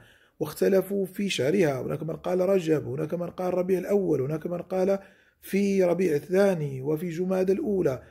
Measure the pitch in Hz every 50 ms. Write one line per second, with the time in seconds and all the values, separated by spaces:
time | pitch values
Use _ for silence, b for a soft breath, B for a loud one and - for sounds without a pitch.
0 | b b b b b b b _ 160 151 - - 185 190 196 190 185 190 202 202
1 | 190 180 - - 202 185 - - 123 143 180 208 170 147 135 127 120 - 147 147
2 | 156 160 156 151 - 175 180 180 180 190 196 190 160 160 156 143 120 117 127 147
3 | 160 156 175 170 175 170 - - 185 180 180 180 180 180 190 175 180 - 202 208
4 | 190 170 151 135 127 143 156 160 - 175 175 175 170 - 190 190 185 190 196 190
5 | B B B B B B B B - - - 196 202 202 196 190 185 175 170 175
6 | 190 - 147 147 147 - 180 190 202 196 185 160 151 139 135 131 131 147 156 156
7 | 180 175 156 165 185 185 185 185 190 190 190 - 320 220 202 185 165 143 127 113
8 | b b